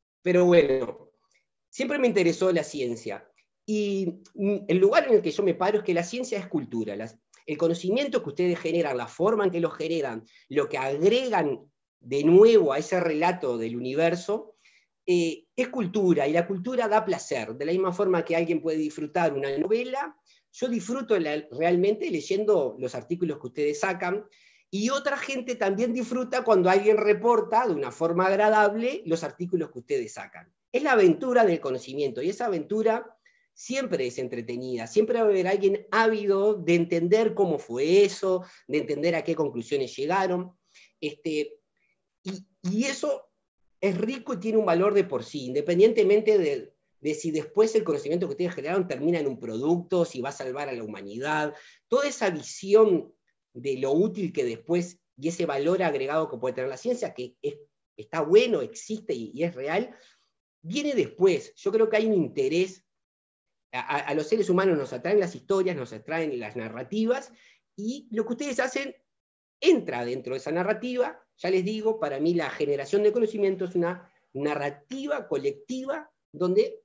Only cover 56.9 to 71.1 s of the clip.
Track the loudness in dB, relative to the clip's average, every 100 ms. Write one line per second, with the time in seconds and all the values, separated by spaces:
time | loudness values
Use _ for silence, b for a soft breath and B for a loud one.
56.9 | -4 -6 -8 -12 _ -8 -8 -16 _ _
57.9 | -20 -8 -4 4 6 6 0 -4 -10 -12
58.9 | -10 -6 -8 -8 -6 -6 -4 -4 -4 -4
59.9 | B B B B _ _ _ -8 -4 -2
60.9 | 0 -2 2 2 2 -4 -8 -2 2 2
61.9 | 2 2 2 0 0 2 2 0 -6 _
62.9 | _ _ _ _ _ _ _ _ -10 -4
63.9 | -4 -2 -4 0 0 2 2 4 2 -2
64.9 | -6 0 0 0 -6 -2 0 0 -4 -8
65.9 | -12 -8 -4 -4 -6 -8 -10 -10 -10 -6
66.9 | -2 0 -2 -6 b b b _ -10 -10
67.9 | -10 -8 -6 -4 -6 -4 -4 -4 -4 -8
68.9 | -12 _ _ _ _ _ _ 4 4 2
69.9 | -4 -4 -6 -6 -6 -4 -2 0 -2 -4
70.9 | -2 -4